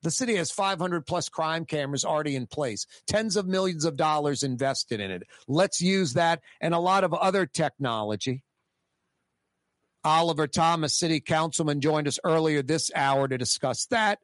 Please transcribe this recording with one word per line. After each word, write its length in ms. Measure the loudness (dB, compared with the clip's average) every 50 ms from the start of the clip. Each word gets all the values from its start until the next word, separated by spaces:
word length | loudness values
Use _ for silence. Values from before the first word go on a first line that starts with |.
| -4
The 80 | -4
city 240 | -2 -2 -2 0 0
has 160 | 0 0 -2
five 300 | -2 -2 -2 -2 0 -2
hundred 260 | -2 -2 -2 -4 -4
plus 220 | -2 -4 -4 -4 -4
crime 360 | -4 -4 -2 -2 -2 -4 -4
cameras 400 | -4 -4 -4 -4 -2 -4 -4 -2
already 300 | 0 0 0 0 -2 -2
in 140 | -4 -6 -6
place, 400 | -6 -4 -4 -4 -4 -6 -10 _ -14 -16 _
tens 300 | -2 -2 0 0 0 -2
of 100 | -2 0
millions 380 | 0 0 0 0 0 -2 0 -2
of 120 | -2 0
dollars 460 | 2 2 2 2 2 2 0 0 0 -2
invested 560 | -4 -2 0 0 0 0 -2 -4 _ -4 -6
in 140 | -4 -6 -6
it. 100 | -8 -10 _ -20 -20 -8
Let's 340 | -2 2 2 2 2 2 0
use 340 | 0 2 2 2 2 0 2
that 260 | 2 2 2 2 0 _ -18 -14 _
and 140 | -4 0 0
a 60 | 0
lot 240 | 2 2 4 4 2
of 100 | 2 0
other 320 | 2 0 2 2 2 0
technology. 960 | -2 _ 0 0 0 _ _ -4 -2 -2 -2 -2 -2 -4 -4 -2 -4 -6 -6 _ _ _ _ _ _ _ _ _ _ _ _ _ _ _ _ _ _ _ _ _ _ _ _ _ _ _ _ _ _ _ _ _
Oliver 440 | 2 4 4 4 2 2 0 0 -2
Thomas, 440 | 2 2 2 2 2 2 0 -2 -2
city 280 | 0 0 0 0 0
councilman, 600 | 0 0 0 2 2 0 0 -2 0 0 0 2
joined 280 | 2 2 2 2 0 -2
us 100 | -4 -2 0
earlier 380 | 2 2 4 4 2 2 0 0
this 280 | 0 0 0 0 -2 -2
hour 320 | 0 2 2 4 2 2 0
to 100 | 0 -2
discuss 480 | -2 -2 -2 -2 0 -2 -2 -2 -4
that. 320 | -2 0 2 2 2 0 -2